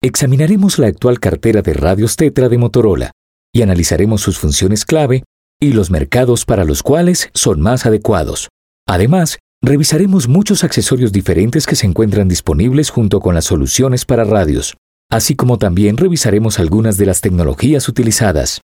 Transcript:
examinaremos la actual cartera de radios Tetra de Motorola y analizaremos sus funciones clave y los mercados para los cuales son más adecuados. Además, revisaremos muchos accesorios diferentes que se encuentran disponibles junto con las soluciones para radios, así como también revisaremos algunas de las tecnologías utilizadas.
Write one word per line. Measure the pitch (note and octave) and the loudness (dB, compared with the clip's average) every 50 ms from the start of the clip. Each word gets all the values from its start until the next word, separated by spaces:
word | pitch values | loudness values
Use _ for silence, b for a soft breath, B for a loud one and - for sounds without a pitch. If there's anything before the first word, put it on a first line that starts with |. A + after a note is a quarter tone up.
| - | -4
examinaremos | C3 - - - C3 C3 C3+ D#3 D#3 G#3 G#3+ F#3+ G3+ - - | -4 -2 -2 0 0 0 0 2 2 2 2 2 0 2 2
la | C#3+ | 0
actual | G#2+ F#2 - - B2 B2 B2 | 0 0 0 0 0 0 0
cartera | - G2 E2 D2+ - A2+ A#2 G#2 | -2 -4 -4 -2 -2 0 0 2
de | - - D2+ | 0 0 -2
radios | C#2 C#2 E2+ F#2+ G2 G#2+ A#2 - | 0 0 0 0 0 0 -2 -2
Tetra | - E3 D3 - - B2+ B2 | 0 -2 0 0 0 0 0
de | A2+ | 2
Motorola | A#2+ A#2+ A#2 - B2+ A#2 A2 F#2 - B1 A#1+ - _ _ _ _ _ _ _ _ | 0 0 0 0 2 2 2 0 0 -4 -8 -12 _ _ _ _ _ _ _ _
y | A#2 | 0
analizaremos | A#2 G2+ F#2 F2 E2+ - - D#2 F#2+ G#2+ A2+ G#2+ - | 2 2 2 0 0 0 0 0 0 0 0 -2 -2
sus | - F#2 - | -4 -4 -2
funciones | - D#2 D2 - G2 F#2+ G#2 G#2+ - | -2 -2 -2 0 0 0 -2 -2 -2
clave | _ D#3+ D#3+ D3+ B2+ B2 C3 B2+ _ _ _ _ _ _ _ | _ 0 0 0 0 0 -2 -4 _ _ _ _ _ _ _
y | - D3 C3 | -2 0 2
los | A2 G2+ E2+ | 2 0 0
mercados | F#2 D#2 C#2 C2 - A#2 B2+ A#2+ A#2+ A#2 - | 0 -2 -2 -2 0 0 2 2 0 0 0
para | - B2 G2 F2+ | -2 -2 0 0
los | D2+ C#2+ - - | 0 -2 -2 0
cuales | - C#3 E3 F3 F3 F3+ - - - _ | -2 0 2 2 0 0 0 -4 -8 _
son | - - - G2+ D2 | -4 -2 0 0 0
más | D2+ G#2 B2 B2+ - | 0 0 0 0 0
adecuados. | A#2+ G#2+ G#2 - - G#2+ F2+ D2+ - - - - - _ _ _ _ _ _ _ | 0 0 0 0 0 -2 -2 -2 -4 -6 -10 -12 -14 _ _ _ _ _ _ _
Además, | - F#2+ F2 G2 A#2+ E3+ F#3 E3 D3+ - - _ _ _ _ - | -4 -2 0 2 2 2 2 0 -2 -4 -10 _ _ _ _ 0
revisaremos | B2 C#3 C#3+ D3 - D#3 D3+ F#3+ G3+ F#3+ F#3+ C3 | 0 2 2 2 2 2 2 2 2 2 0 2
muchos | A2+ C3 F#3 G#3 - G#3 - - | 2 2 2 2 2 0 0 0
accesorios | D3+ - - G#2+ - C#3 B2 B2+ A2+ G2 | -2 -2 -2 -2 0 0 0 0 0 0
diferentes | G2+ F#2+ - F2+ E2 F#2+ A#2 A#2+ D#3+ C#3 | 0 0 0 0 2 0 0 0 -2 -2
que | - C#3 | 0 -2
se | - - | 0 0
encuentran | G2 E2 - A2 G#2+ F#2+ G#2 G2+ F#2 | 0 0 2 0 0 2 0 2 0
disponibles | F2 E2+ - - D#2 C#2+ F#2 B2 B2+ C#3+ D3+ - | 0 -2 -2 -2 0 0 0 2 2 0 0 0
junto | - - A#2 G2+ F#2+ G2+ | -2 -2 0 0 0 0
con | - - F2 | 0 0 0
las | E2 D#2 | 0 0
soluciones | - F#2+ D#2+ C#2 C2 - - B2+ C3+ B2+ B2 - | -2 -2 -2 -2 -2 0 0 0 0 0 -2 -2
para | - C3 A#2 A2+ | 0 0 0 2
radios, | G2+ G#2+ G#2 F#2 D#2 C#2+ A#1+ - - - _ _ _ _ _ _ _ | 2 2 0 2 0 -2 -2 -4 -8 -12 _ _ _ _ _ _ _
así | - A2+ A2 - D3 | -4 -2 0 -2 -2
como | - C#3 B2 B2 G#2+ | 0 0 0 0 0
también | A2+ G2+ E2+ F2+ G#2 G#2 G2+ A#2 | 0 0 0 2 2 2 2 2
revisaremos | E3+ F#3+ F3 D3 - A#2 G2 G#2 A2+ A2+ G#2 - | 0 0 0 0 0 0 0 0 0 0 0 0
algunas | F2+ D#2 E2 G#2+ A2 A2+ G#2 | -2 0 2 0 2 0 2
de | G2 G2+ | 2 2
las | F#2+ F#2 - | 0 0 0
tecnologías | - G#2 F#2 F2 E2+ D2 C2 - - B2+ D#3 C#3+ B2 | -2 -2 0 0 0 0 -2 0 0 0 0 0 0
utilizadas. | - A#2 - F#3 - G#2+ - A#2+ G2+ E2+ D2+ B1+ A1+ - - _ | 0 0 2 2 0 0 0 0 0 0 0 -2 -4 -6 -10 _